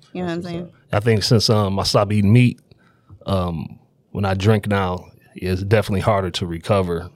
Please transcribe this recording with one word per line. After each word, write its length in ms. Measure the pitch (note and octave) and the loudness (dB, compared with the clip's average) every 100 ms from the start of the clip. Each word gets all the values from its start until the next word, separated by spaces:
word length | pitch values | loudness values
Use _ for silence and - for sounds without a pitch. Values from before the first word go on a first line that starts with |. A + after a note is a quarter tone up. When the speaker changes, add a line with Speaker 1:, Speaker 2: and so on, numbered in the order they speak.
| _ | _
Speaker 1:
You 80 | F3+ | -10
know 60 | F3+ | -8
Speaker 2:
That's 160 | E3+ | -8
Speaker 1:
what 60 | F3+ | -8
I'm 60 | E3+ | -10
Speaker 2:
what's 120 | F3+ | -12
Speaker 1:
saying? 180 | _ _ | _ _
Speaker 2:
up. 40 | G3+ | -2
Speaker 3:
I 40 | |
think 220 | A#2+ G#2+ | 2 2
since, 280 | - A2+ - | 4 2 4
um, 280 | G#2+ G2 G2 | 2 0 -2
I 40 | |
stopped 280 | F2 A#2 G2+ | 0 0 2
eating 200 | G#2+ G2 | 2 4
meat, 260 | A#2+ B2 - _ _ _ _ _ G2 | 6 4 0 _ _ _ _ _ -16
um, 540 | - F#2+ F2+ E2 - - _ _ _ | -6 -4 -4 -6 -10 -16 _ _ _
when 140 | - G2+ | -6 -4
I 80 | |
drink 320 | F#2+ G2+ G#2+ G#2 | 0 2 2 2
now, 400 | G2+ F#2 F2+ - _ _ - | -2 -2 -6 -10 _ _ -10
it's 260 | F2+ F#2 | -4 -4
definitely 380 | G2 A2 G2+ G2 | 2 2 2 -2
harder 280 | - G2 F#2 | 0 0 -2
to 120 | - | -6
recover. 640 | F2 E2 - G2+ F2+ E2+ F2 | -8 -6 0 0 0 -4 -8